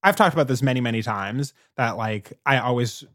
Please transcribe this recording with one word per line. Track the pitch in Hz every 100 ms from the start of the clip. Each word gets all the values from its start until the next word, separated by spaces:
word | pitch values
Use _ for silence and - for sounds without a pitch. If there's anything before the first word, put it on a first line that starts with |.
I've | 196 196
talked | 196
about | 151 131
this | 127
many, | 131 127
many | 120 113
times, | 110 104 98 123 143 _ _ -
that, | 120 -
like, | 110 107 - -
I | - 135
always | 120 123 120 - -